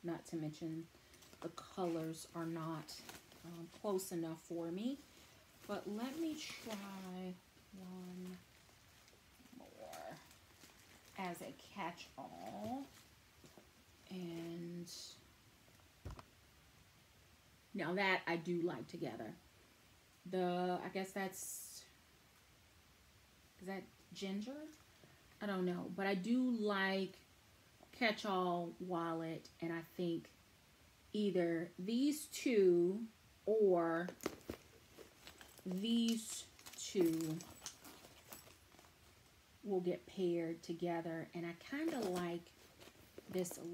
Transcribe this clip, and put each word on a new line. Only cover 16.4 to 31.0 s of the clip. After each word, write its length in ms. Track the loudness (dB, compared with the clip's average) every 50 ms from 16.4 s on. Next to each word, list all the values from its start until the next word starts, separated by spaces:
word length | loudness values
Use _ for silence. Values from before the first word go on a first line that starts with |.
| -20 -20 -20 -20 -20 -20 -20 -20 -20 -20 -20 -20 -20 -20 -20 -20 -20 -20 -20 -20 -20 -20 -20 -20 -20 -6 -2
now 200 | -2 0 2 2
that 280 | 4 4 4 4 4 2 0
I 100 | 0 0
do 240 | 2 0 0 2
like 260 | 2 2 0 -2 -6 -8
together. 460 | -6 -6 -4 -4 -4 -4 -6 -8 -8 -12 -16 -20 -20 -20 -20 -20 -20 -20 -20 -20 -20 -20 -20 -20 -20 -18 -10 -2
The, 500 | 2 2 4 4 4 4 4 2 2 0 0
I 40 | -2 -2
guess 180 | -2 -4 -2
that's, 720 | -2 -2 -2 -2 -4 -6 -8 -6 -8 -8 -10 -10 -12 -14 -16 -18 -20 -20 -20 -20 -20 -20 -20 -20 -20 -20 -20 -20 -20 -20 -20 -20 -20 -20 -20 -20 -20 -20 -20 -20 -20 -20 -20 -20 -20 -20 -20 -20 -20 -12
is 80 | -8 -6
that 160 | -6 -6 -8 -12 -18 -20 -20 -16 -10
ginger? 380 | -6 -4 -2 -2 -2 -2 -4 -6 -8 -8 -10 -12 -16 -20 -20 -20 -20 -20 -20 -20 -20 -20 -20 -12 -6
I 40 | -2
don't 200 | 0 2 4 4
know, 260 | 2 2 2 -2 -4 -2
but 120 | 0 2 4
I 80 | 4
do 400 | 2 4 4 4 6 6 4 4 4
like 580 | 4 4 4 4 4 4 4 4 2 0 -4 -10 -20 -20 -20 -20 -20 -20 -20 -20 -20 -20 -20 -20 -20 -20
catch-all 800 | -4 2 2 2 4 2 0 2 2 4 4 4 4 2 0 -2 -4 -6
wallet, 720 | -4 -2 0 0 2 0 0 0 -2 -2 -4 -6 -8 -14 -10 -6
and 120 | -4 -2 -2
I 80 | -2 -4 -8 -4 0
think 320 | 0 2 2 0 -2 -6 -18 -20 -20 -20 -20 -20 -20 -20 -20 -20 -20 -20 -20 -20